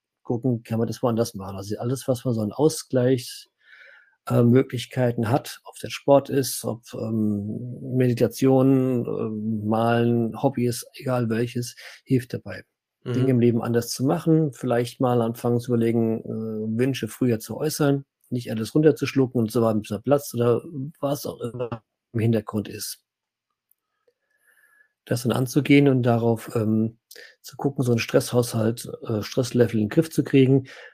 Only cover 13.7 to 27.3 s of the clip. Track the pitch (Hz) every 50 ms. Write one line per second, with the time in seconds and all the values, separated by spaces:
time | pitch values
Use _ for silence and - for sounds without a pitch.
13.7 | 117 117 113 - - - 123 135 165 170 - 165 160 160 160 151 127 - - 127
14.7 | 120 120 120 120 - - 135 123 123 123 113 117 117 - - 123 120 120 120 123
15.7 | 123 117 117 117 117 117 113 113 113 - - - 113 110 110 110 110 107 107 110
16.7 | 110 113 123 135 131 - - 104 - - 135 123 117 107 - - 110 - 151 156
17.7 | 147 - 156 143 139 139 139 _ _ _ _ - 127 123 120 - 113 110 110 107
18.7 | - 156 156 156 139 - - 131 - 135 135 120 - 127 113 104 - 127 113 113
19.7 | 110 107 95 - 107 101 - 127 143 143 - - - 120 120 120 120 - - -
20.7 | 170 143 131 147 - _ - 139 143 135 - - - - 127 120 113 120 123 117
21.7 | 113 - _ _ _ _ _ _ - 113 104 117 117 110 101 - - 107 101 -
22.7 | - - - - - - _ _ _ _ _ _ _ _ _ _ _ _ _ _
23.7 | _ _ _ _ _ _ _ _ _ _ _ _ _ _ _ _ _ _ _ _
24.7 | _ _ _ _ _ _ _ - 120 120 - 123 113 117 131 123 - 151 131 127
25.7 | 143 143 143 139 131 131 120 123 117 117 113 117 117 110 - - - 120 107 107
26.7 | 110 110 110 113 113 _ _ - - - - -